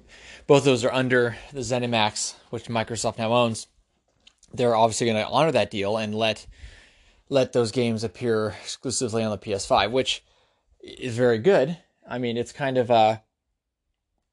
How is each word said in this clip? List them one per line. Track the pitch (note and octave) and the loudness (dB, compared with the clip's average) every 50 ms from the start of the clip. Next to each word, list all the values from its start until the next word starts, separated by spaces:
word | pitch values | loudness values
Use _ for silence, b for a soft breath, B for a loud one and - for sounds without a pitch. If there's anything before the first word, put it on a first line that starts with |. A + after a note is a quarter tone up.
| - B B B B B B B B | -14 B B B B B B B B
both | - D3 C#3 B2+ | 4 4 6 6
those | C#3+ C3 A2+ A2+ | 4 2 4 2
are | B2 A#2+ | 0 0
under | C3 C3 B2 B2+ B2 A#2+ A#2+ A2 B B B C#3+ | 0 0 2 4 4 2 2 -2 B B B -12
the | C#3 | -10
ZeniMax, | B2 G#2+ B2+ B2 B2 A#2+ A#2+ A2+ G#2+ G#2+ - - - - - - _ _ | -6 -4 -2 -2 -2 0 0 0 0 0 0 -4 -8 -10 -10 -14 _ _
which | - A2+ - | -12 -12 -10
Microsoft | - A#2+ A2+ G#2+ - A#2+ G#2 - A#2 G#2 - | -6 -4 -4 -4 -4 -6 -4 -4 -4 -4 -4
now | A2+ A2 A#2+ | -2 0 2
owns. | B2 A#2+ A#2 A2 - - - _ _ _ _ _ _ _ _ _ _ _ _ _ _ _ _ - | 2 2 0 -2 -6 -10 -16 _ _ _ _ _ _ _ _ _ _ _ _ _ _ _ _ -6
They're | B2 B2 A#2+ A2+ | -2 0 2 4
obviously | A2 A2+ A2+ G#2 - C3 | 4 4 2 2 0 0
gonna | A#2 A2 G#2+ G#2+ - | 0 0 0 -2 0
honor | G#2+ C3 D#3 E3 C3+ | 0 2 2 2 2
that | A#2 G#2 - | 0 0 0
deal | - G2+ G2 G2 A2 | -2 -4 -4 -2 -2
and | A2 A2 G#2+ G#2+ | -4 -4 -6 -4
let, | A2 A2+ A2 G#2+ - - - b b b b b b b b b b b b b b b _ | -2 -2 -2 -2 -4 -10 -18 b b b b b b b b b b b b b b b _
let | C#3 C3 B2+ B2+ - | 0 0 0 2 0
those | B2+ A#2+ A2 - | 0 0 0 0
games | C3 A#2+ A#2 A2+ G#2+ A2 | -2 0 0 -2 -4 -6
appear | G#2+ - - B2 A#2 A2 A2 G#2+ G#2 G2+ - - | -8 -8 -6 -4 -2 0 0 -2 -4 -6 -8 -12
exclusively | - - - - C3+ A2 - C3+ A2 G#2+ A2+ A2 | -14 -16 -10 -8 -6 -4 -4 -4 -2 -2 -2 -2
on | A2 | -2
the | G#2 G2 | -4 -6
P | - A2+ G2 | -6 -6 -6
S | G2 - | -6 -2
five, | - C3 A2 G2 G#2 A#2+ | 0 2 2 2 2 0
which | C3 B2+ - - - - _ _ _ _ _ _ _ _ _ _ _ | 0 0 -2 -4 -6 -10 _ _ _ _ _ _ _ _ _ _ _
is | - - - - - B2+ A2 | -20 -20 -16 -12 -10 -8 -2
very | A#2+ B2 A#2+ A#2 A2 | 0 2 2 2 2
good. | A2 F#3 G3+ D3+ C3 D#3 F3 - _ _ _ _ _ - | 4 4 4 4 2 0 -2 -8 _ _ _ _ _ -12
I | A#2+ B2 | -8 -6
mean, | B2+ A#2+ A2+ | -4 -4 -4
it's | A#2+ A#2 - - | -4 -6 -6 -8
kind | - C#3+ C3+ C3 B2+ | -6 -6 -2 0 0
of, | A#2+ A2 | 2 4
uh, | A#2+ A2+ A2 G#2+ A2 A2 - _ _ _ _ _ _ _ _ _ _ _ _ _ _ _ _ _ _ _ _ _ | 4 6 6 4 2 0 -6 _ _ _ _ _ _ _ _ _ _ _ _ _ _ _ _ _ _ _ _ _